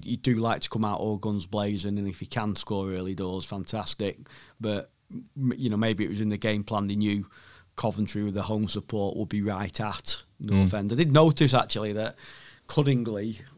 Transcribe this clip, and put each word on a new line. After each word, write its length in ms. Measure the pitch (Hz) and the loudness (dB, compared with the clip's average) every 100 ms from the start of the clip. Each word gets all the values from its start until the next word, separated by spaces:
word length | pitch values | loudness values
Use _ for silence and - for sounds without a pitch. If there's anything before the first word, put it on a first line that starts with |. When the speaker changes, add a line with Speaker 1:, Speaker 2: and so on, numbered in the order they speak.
Speaker 1:
you 120 | - 120 | -2 -2
do 180 | - | 2
like 260 | 113 113 95 | 2 2 0
to 80 | - | -2
come 160 | 113 | 0
out 160 | 107 101 | 0 0
all 160 | 107 104 | -2 -2
guns 300 | 107 104 90 | 0 -2 -2
blazing, 520 | 104 104 104 98 101 | -2 0 0 -2 -2
and 80 | 98 | -2
if 140 | 92 | -6
you 80 | - | -6
can 260 | - 107 | -2 -2
score 380 | 98 - 101 95 | -2 -4 -4 -2
early 240 | 92 92 95 | -4 -4 -4
doors, 280 | 95 92 | -4 -4
fantastic. 840 | 82 101 92 110 95 - 101 - - - - _ | -6 -8 -6 -4 -4 -2 -4 -4 -14 -20 -20 _
But, 300 | 110 101 - _ _ | -2 -2 -4 _ _
m-, 420 | - - - 131 - | -14 -12 -2 -2 0
you 140 | 127 | 0
know, 60 | 104 | 2
maybe 280 | 113 104 | 2 2
it 60 | 104 | -2
was 100 | 101 | 0
in 80 | 107 | -2
the 80 | 104 | 0
game 260 | 110 107 | 0 0
plan 240 | 101 110 98 | 0 -2 0
they 80 | |
knew 320 | 104 104 101 98 - - - - | 0 2 0 -4 -14 -20 -20 -16
Coventry 480 | - 113 98 101 107 | -4 -2 0 -2 0
with 120 | 104 | -2
the 80 | 98 | -2
home 260 | 92 107 104 | -2 0 0
support 480 | 104 - 107 98 - | -2 -4 -2 -2 -2
would 120 | 104 | -2
be 120 | 104 | 0
right 380 | 104 95 101 - | 0 -2 -4 -4
at 420 | 107 - - - - _ | -4 -2 -2 -2 -4 _
North 320 | 110 98 95 | 2 6 6
Speaker 2:
Mm. 80 | 104 | 4
Speaker 1:
End. 140 | 101 | 0
I 40 | 117 | 2
did 140 | 165 | 4
notice, 420 | 139 160 147 143 | 6 6 6 6
actually, 420 | 127 - 110 107 | 4 2 -2 -2
that 200 | 104 110 - - - - - - | -2 -4 -8 -20 -20 -20 -20 -4
cunningly 720 | - 139 127 113 104 107 104 - | 2 4 4 0 -2 -4 -6 -12